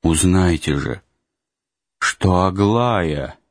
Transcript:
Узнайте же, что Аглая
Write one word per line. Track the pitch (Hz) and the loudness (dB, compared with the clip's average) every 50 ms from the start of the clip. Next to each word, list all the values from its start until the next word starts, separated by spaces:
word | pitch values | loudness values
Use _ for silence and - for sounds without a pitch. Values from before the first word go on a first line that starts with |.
| - | 2
Узнайте | 82 80 76 90 90 90 95 92 87 82 76 - 78 73 | 2 0 2 2 4 4 4 4 2 0 0 -2 -4 -4
же, | 71 67 65 60 - _ _ _ _ _ _ _ _ _ _ _ _ _ _ _ _ _ _ _ _ | -4 -4 -6 -8 -10 _ _ _ _ _ _ _ _ _ _ _ _ _ _ _ _ _ _ _ _
что | - - - _ - 95 90 90 92 | -8 -8 -4 _ 0 2 2 2 2
Аглая | 95 92 98 101 101 110 117 120 123 113 98 87 80 76 73 67 67 - _ _ _ | 0 0 0 0 2 2 0 0 0 0 0 -2 -2 -4 -4 -6 -10 -12 _ _ _